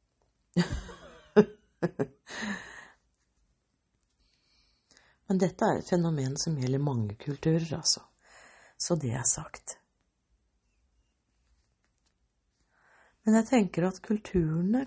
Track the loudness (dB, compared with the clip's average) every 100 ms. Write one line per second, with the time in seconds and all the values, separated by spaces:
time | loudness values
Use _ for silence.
0 | _ _ _ _ _ -2 0 -2 -8 -16
1 | -20 -20 0 4 4 2 _ _ -6 -4
2 | -8 -10 -16 -10 -8 -8 -12 -18 -20 _
3 | _ _ _ _ _ _ _ _ _ _
4 | _ _ _ _ _ _ _ _ _ -20
5 | _ _ -2 2 2 2 2 2 0 0
6 | 2 0 -2 -4 -4 -2 0 0 0 0
7 | -2 -6 -8 -4 0 0 0 -4 -2 -4
8 | -6 _ _ -20 -20 -20 -18 -8 -2 -2
9 | -2 -2 0 -2 -4 -14 -14 -16 _ _
10 | _ _ _ _ _ _ _ _ _ _
11 | _ _ _ _ _ _ _ _ _ _
12 | _ _ _ _ _ _ _ _ _ _
13 | _ _ 2 4 4 4 4 2 -2 -2
14 | -4 -4 -2 0 0 0 0 0